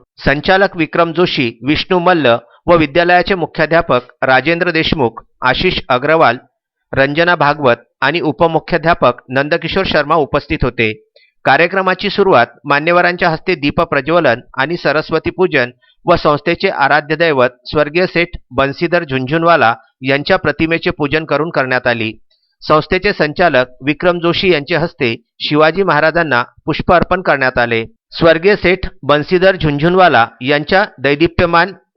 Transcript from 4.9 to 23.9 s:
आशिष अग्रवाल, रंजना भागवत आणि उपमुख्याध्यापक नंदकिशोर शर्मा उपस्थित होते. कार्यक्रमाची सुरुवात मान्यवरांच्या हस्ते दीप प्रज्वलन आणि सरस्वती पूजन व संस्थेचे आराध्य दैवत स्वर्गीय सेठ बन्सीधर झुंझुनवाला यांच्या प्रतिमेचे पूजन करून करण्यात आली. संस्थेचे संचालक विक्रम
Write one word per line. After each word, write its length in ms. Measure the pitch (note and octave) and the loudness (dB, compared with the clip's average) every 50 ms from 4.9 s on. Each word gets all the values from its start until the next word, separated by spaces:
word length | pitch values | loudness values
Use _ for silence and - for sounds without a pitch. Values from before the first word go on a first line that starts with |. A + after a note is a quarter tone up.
| - D#3+ B2+ A2+ - - - _ _ _ - | 0 0 0 -2 -4 -8 -16 _ _ _ -2
आशिष 360 | B2+ B2+ - F3+ F#3 - - - - | -2 -2 0 -2 -2 -2 -2 -2 -2
अग्रवाल, 480 | B2+ B2 C3 D3 D#3+ E3 D3+ A#2+ A#2 A#2+ - _ _ _ _ _ _ _ _ _ - | -2 0 0 0 2 2 2 2 0 -2 -8 _ _ _ _ _ _ _ _ _ -2
रंजना 420 | C3 C3+ C#3 D3 D#3+ E3+ F3 F3 | 0 0 0 0 0 0 0 0
भागवत 400 | D#3 D3 C#3+ D3 D3+ C#3+ B2 A#2 A#2 _ _ _ _ | 2 0 0 0 2 0 0 0 0 _ _ _ _
आणि 200 | C3+ C#3 D#3 F3 | -2 -2 -2 -2
उपमुख्याध्यापक 1000 | C3+ D#3 C3+ - E3+ E3 D#3+ D3+ - - F3 E3 D3+ D#3+ E3+ - - B2+ B2 - _ - | -2 -4 0 0 0 0 0 -2 -2 -2 -4 -2 0 0 0 2 0 0 0 -2 _ -4
नंदकिशोर 560 | B2+ C3+ C#3+ D3 E3 E3 E3 E3 - F#3+ F#3+ | -4 -2 -2 -2 -4 -4 -4 -4 -4 -4 -2
शर्मा 300 | - - D#3+ C#3+ C#3+ D#3+ | 0 0 -2 0 2 0
उपस्थित 480 | E3 C#3+ - - C#3+ - - E3 D3+ - | 0 0 0 -2 -4 -4 -4 -4 -4 -4
होते. 300 | B2+ - - A2+ G#2+ A2 - _ _ _ _ _ _ _ _ - | -4 -2 -2 -2 -2 -4 -8 _ _ _ _ _ _ _ _ 0
कार्यक्रमाची 640 | C3+ C3 C#3+ E3 F3 F#3 F#3+ F#3+ F#3 F#3 F#3 - G3+ | 2 2 4 2 0 0 -2 -2 -2 -2 -2 -4 -4
सुरुवात 380 | - - G3 F#3+ E3 B2 A#2 - - _ - | 0 0 2 4 4 4 2 0 -4 _ -4
मान्यवरांच्या 640 | - C#3+ C#3+ D3+ E3+ F3 F3 F3 F3 F3+ F3+ G3+ E3+ | -2 -2 0 2 2 2 2 2 0 0 -2 -2 -2
हस्ते 260 | D#3+ D#3 - - F3+ | -2 -2 -4 -4 -4
दीप 260 | D#3 C#3 C#3+ - F3 | -2 -2 -2 -2 -2
प्रज्वलन 600 | E3+ - - C#3 C3+ C#3+ E3 F3 D#3+ C3 A#2 B2 - - - | -2 -2 -2 -4 -2 0 0 2 2 2 0 -2 -6 -8 -6
आणि 200 | C3 C3 D3+ F3 | -6 -4 -4 -4
सरस्वती 520 | E3 - D#3 C#3 D3+ D3+ - - D#3+ - E3+ | -4 -2 -2 -2 -2 -2 -2 -4 -4 -4 -4
पूजन 420 | - - F#3 F3 D3+ C#3 B2 B2 - _ _ _ _ _ - | -2 -2 -2 0 0 0 -2 -2 -6 _ _ _ _ _ 0
व 100 | E3+ E3+ | 0 0
संस्थेचे 540 | E3 - D#3+ D3 C#3+ - E3+ E3+ - - F#3+ | 2 2 0 0 0 -2 -4 -2 -2 -2 -4
आराध्य 460 | - - C#3 C#3 C#3+ D3+ D3+ C#3+ D#3 | 0 0 0 2 2 0 0 -2 -2
दैवत 340 | D3+ E3+ E3 D3 C3 B2 B2+ - _ _ | 0 0 0 2 2 2 0 -2 _ _
स्वर्गीय 400 | - - D3+ D3 D3 D3 F3 F#3 | -4 -2 -2 -2 0 0 -2 -2
सेठ 220 | F3 - E3 F3 F3 - - - _ B2+ | 0 0 -2 -4 -4 -6 -14 -16 _ -4
बन्सीधर 480 | B2+ C3+ C#3 C#3 - E3+ E3 F3 F3 E3+ | -2 -2 -2 -2 -4 -2 -2 0 -2 -2
झुंझुनवाला 720 | C#3+ C3+ C3 C3 B2+ D3+ E3 E3 E3+ E3+ D3+ A#2 A2+ A#2+ - _ _ _ _ | -2 -4 -4 -2 -2 -2 0 2 2 4 4 4 2 0 -2 _ _ _ _
यांच्या 360 | C3 C3 C3+ C#3+ C#3+ - F#3+ | -4 -2 -2 -2 0 0 -2
प्रतिमेचे 520 | F#3 - D3+ C#3+ - E3 D#3+ E3 D#3+ - F3+ | 0 0 -4 -2 -2 -2 -2 -2 -2 -4 -6
पूजन 360 | E3 - D3+ C#3 C#3+ D#3 D#3+ | -4 -4 -4 -2 -2 -4 -2
करून 240 | D#3 D3+ C#3 D3+ F3 | -2 -2 -2 -2 -2
करण्यात 380 | - D3+ C3 B2+ B2+ B2+ - | -2 -2 -2 -2 -2 -2 -2
आली. 320 | B2+ A#2+ A#2 G#2+ A2 G#2+ - _ _ _ _ _ _ _ _ | -2 -2 -2 -4 -6 -8 -12 _ _ _ _ _ _ _ _
संस्थेचे 520 | - - D3+ D#3 - - F#3 F#3 F#3 G#3 F#3+ | -2 0 0 0 2 0 -4 -2 -2 -2 -2
संचालक 520 | - D#3+ D3+ C#3+ - F3+ E3+ C#3+ B2+ B2+ B2+ - _ C3 | -2 -2 -2 0 0 0 2 2 0 0 -2 -6 _ -6
विक्रम 340 | C#3 | -6